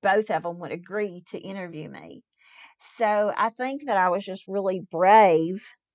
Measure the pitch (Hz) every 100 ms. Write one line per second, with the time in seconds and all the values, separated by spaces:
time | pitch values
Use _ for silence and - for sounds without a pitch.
0 | 196 202 214 160 170 175 165 170 175 208
1 | 208 175 170 - 190 196 175 156 - -
2 | 78 254 _ _ _ - - _ - -
3 | 214 208 208 - 220 226 262 285 285 196
4 | 180 185 196 190 - 196 190 190 - 165
5 | 185 220 196 160 165 190 - _ _